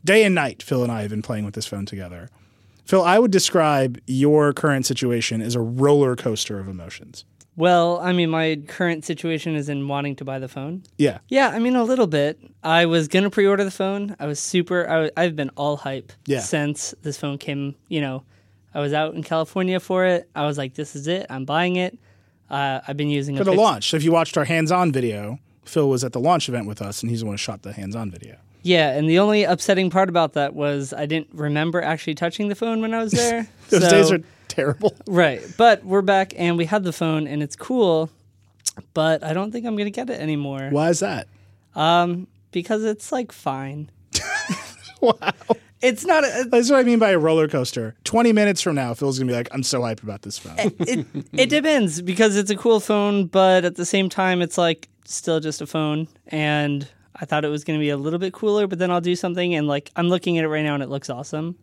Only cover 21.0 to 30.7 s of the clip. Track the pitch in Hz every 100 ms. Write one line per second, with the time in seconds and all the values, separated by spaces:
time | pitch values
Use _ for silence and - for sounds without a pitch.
21 | 143 180 - 131 135 151 180 180 180 -
22 | _ _ _ _ _ 139 139 131 - 143
23 | 147 147 139 139 196 185 214 127 - 160
24 | 156 165 160 - 143 165 160 180 175 131
25 | 123 104 104 127 _ _ - 165 143 127
26 | 127 120 139 175 143 123 101 104 101 104
27 | 113 117 110 101 - 104 98 104 98 113
28 | 110 87 - - _ _ 175 175 151 135
29 | 156 165 208 214 180 175 - 190 185 175
30 | 190 170 156 147 143 147 147